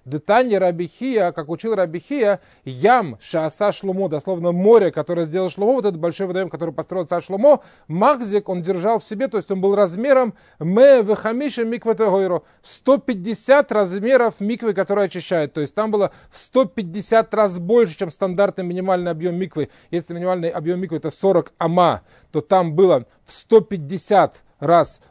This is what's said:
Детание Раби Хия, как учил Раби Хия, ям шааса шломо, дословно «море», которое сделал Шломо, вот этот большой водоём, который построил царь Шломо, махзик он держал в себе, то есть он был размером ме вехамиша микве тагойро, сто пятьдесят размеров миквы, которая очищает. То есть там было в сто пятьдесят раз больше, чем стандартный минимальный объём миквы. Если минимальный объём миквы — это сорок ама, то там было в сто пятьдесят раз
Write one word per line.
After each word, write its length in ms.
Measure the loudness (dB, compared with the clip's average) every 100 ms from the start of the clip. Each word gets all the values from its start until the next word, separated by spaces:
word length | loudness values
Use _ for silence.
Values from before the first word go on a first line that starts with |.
Детание 540 | -12 -8 0 2 2 2
Раби 300 | 0 -2 -6
Хия, 440 | -8 -4 0 0
как 180 | -2 -8
учил 260 | -8 -4 -2
Раби 240 | -2 -4
Хия, 400 | -8 -2 0 0 _ _ -16
ям 520 | -2 2 2 0 -8
шааса 460 | -6 -4 -4 -2 -4
шломо, 360 | -2 -6 -4 -4
дословно 460 | -4 -6 -4 -2
«море», 380 | 2 6 6 4
которое 340 | 0 -4 -4 -4
сделал 240 | -4 -4
Шломо, 240 | -2 0
вот 120 | 0 -2
этот 140 | -4
большой 260 | -6 -4 -6
водоём, 240 | -4 -6
который 240 | -6 -8
построил 320 | -8 -8 -8 -4
царь 160 | -6
Шломо, 380 | -6 2 4 4 0 _ -10
махзик 600 | 0 2 2 -2 -4 -2
он 140 | -4
держал 380 | -4 -2 0 -2
в 40 |
себе, 240 | -4 -6 -4
то 80 | -4
есть 140 | -4
он 80 | -2
был 160 | 0 2
размером 580 | 0 0 0 2 2 -4 _ -8
ме 440 | -2 4 8 6
вехамиша 640 | 4 -2 -2 -4 -4 -4 -4
микве 280 | -4 -2
тагойро, 500 | 0 0 0 0 -2 -6 _
сто 340 | -20 -4 2 2
пятьдесят 760 | 0 -6 -6 -6 2 4 4
размеров 640 | 0 0 -2 0 2 2 -2
миквы, 340 | -6 -4 -4
которая 320 | -2 -2 0 -2
очищает. 480 | -4 -4 -2 -2
То 60 | -4
есть 160 | -6 -4
там 160 | -2
было 200 | 0 -2 -4 _
в 80 | -20
сто 240 | -2 0
пятьдесят 680 | 0 -2 -8 -10 0 2 2
раз 260 | 0 0 -2
больше, 380 | 0 2 2 -2
чем 120 | -8
стандартный 540 | -4 -4 0 0 -2
минимальный 480 | -6 -4 -2 -2 -2
объём 240 | -4 -4 -4
миквы. 340 | -6 -6 -8 _ _
Если 220 | -8 -6
минимальный 360 | -6 -4 -2 -4
объём 300 | -4 -4 -4
миквы — 180 | -6 -6
это 140 | -8
сорок 400 | -2 0 2 0 -4
ама, 440 | 0 2 2 2 -6 _ _
то 80 | -8
там 340 | 0 2 2
было 320 | 2 4 4 0 _ -20
в 80 |
сто 260 | -20 2 4
пятьдесят 800 | 4 -4 -8 -10 0 2 2 0 _ _
раз 420 | 2 4 2 -4 _